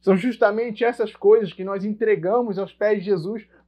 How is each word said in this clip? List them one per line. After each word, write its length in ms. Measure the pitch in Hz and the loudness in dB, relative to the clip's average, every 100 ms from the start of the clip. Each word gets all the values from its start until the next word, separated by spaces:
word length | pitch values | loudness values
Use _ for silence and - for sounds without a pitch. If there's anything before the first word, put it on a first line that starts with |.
São 160 | - 190 | 2 2
justamente 640 | 240 226 214 208 240 214 | 0 0 0 0 -6 -2
essas 320 | 233 247 214 - | -2 -2 -6 0
coisas 380 | 202 226 196 | 4 4 2
que 100 | - | -8
nós 220 | 190 196 202 | -8 -6 -6
entregamos 720 | 214 220 202 170 233 240 190 | -2 0 0 0 0 -2 -4
aos 160 | 190 | -8
pés 260 | - 208 208 | -2 0 0
de 60 | 180 | 0
Jesus 420 | 190 170 220 - _ | -2 -2 -10 -12 _